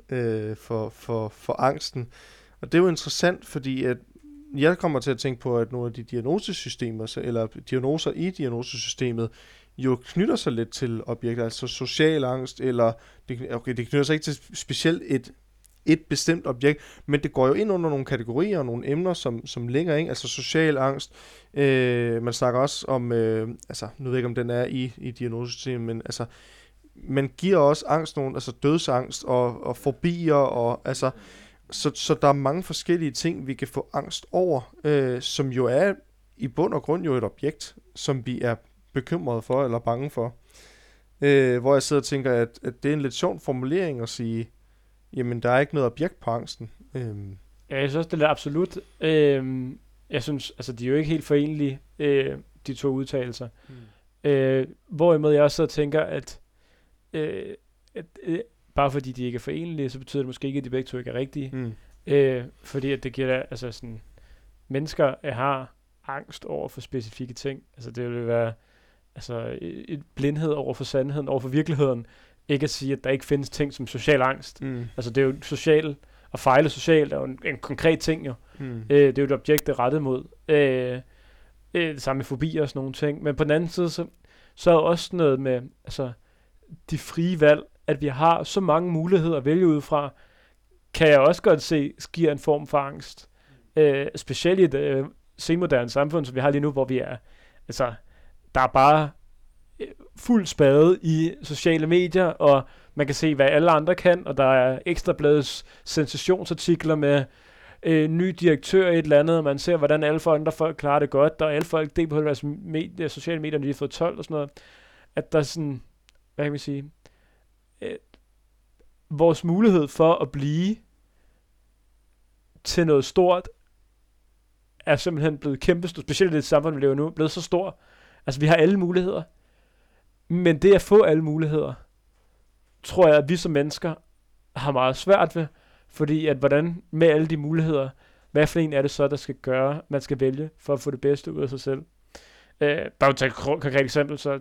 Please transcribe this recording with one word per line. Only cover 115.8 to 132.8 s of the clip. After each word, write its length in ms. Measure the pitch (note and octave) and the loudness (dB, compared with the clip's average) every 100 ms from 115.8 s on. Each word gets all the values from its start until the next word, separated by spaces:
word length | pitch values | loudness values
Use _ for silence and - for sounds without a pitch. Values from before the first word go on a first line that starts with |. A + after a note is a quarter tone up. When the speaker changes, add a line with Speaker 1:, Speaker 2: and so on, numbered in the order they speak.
| - _ _ _ _ | -14 _ _ _ _
Speaker 2:
hvad 100 | - | -6
kan 80 | D3 | -6
man 60 | C#3+ | -6
sige, 320 | - C#3 D3 _ _ _ _ _ _ _ _ _ | -8 -8 -10 _ _ _ _ _ _ _ _ _
øh, 160 | G2 - _ _ _ _ _ _ _ _ _ _ - | -12 -12 _ _ _ _ _ _ _ _ _ _ -10
vores 340 | D3 E3+ D3+ | 2 4 4
mulighed 440 | E3+ F3+ A3+ F#3 C#3+ | 2 4 6 6 4
for 260 | - D#3+ | 4 4
at 180 | - C#3 | 4 0
blive 440 | C#3+ C#3 D#3 F#3 A3 _ _ _ _ _ _ _ _ _ _ _ _ _ _ _ _ _ _ | -4 -2 0 -2 -2 _ _ _ _ _ _ _ _ _ _ _ _ _ _ _ _ _ _
til 220 | - - D#3+ | -4 0 4
noget 180 | C#3+ | 4
stort, 440 | B2+ - F3+ F3+ - - _ _ _ _ _ _ _ _ _ _ _ _ - | 4 4 4 4 -2 -18 _ _ _ _ _ _ _ _ _ _ _ _ 0
er 100 | D3 | 0
simpelthen 420 | F3+ D#3 D#3 D3 | 0 0 0 0
blevet 220 | D3 C3 | -4 0
kæmpestor, 420 | - E3+ F3 - | 2 0 -2 -8
specielt 300 | - C#3+ F#3+ | -4 2 2
i 40 | D3+ | 2
det 80 | |
samfund, 300 | - D3+ D#3 | 2 2 2
vi 60 | D3 | 0
lever 140 | C#3 | 2
nu, 160 | C#3 D#3 | 2 -2
blevet 200 | D#3 D#3 | -2 -2
så 120 | - | -4
stor, 360 | D#3+ F3 F#3+ - _ _ _ _ - | -2 -2 -2 -8 _ _ _ _ -6
altså, 140 | C3 | 0
vi 60 | D3+ | 4
har 80 | E3 | 6
alle 200 | D#3+ G3+ | 6 4
muligheder. 460 | F3 F3+ F3+ - E3 _ _ _ _ _ _ _ _ _ - | 2 0 0 -4 -8 _ _ _ _ _ _ _ _ _ -4
Men 300 | F3 F3 D3+ | 0 2 4
det 160 | F#3 | 6
at 80 | G3 | 6
få 200 | - G#3 | 8 6
alle 200 | E3+ D#3 | 8 4
muligheder, 500 | D#3 D#3 D#3 D3+ C#3 C3+ - _ _ _ _ _ _ _ _ _ | 2 -2 0 0 -2 -6 -18 _ _ _ _ _ _ _ _ _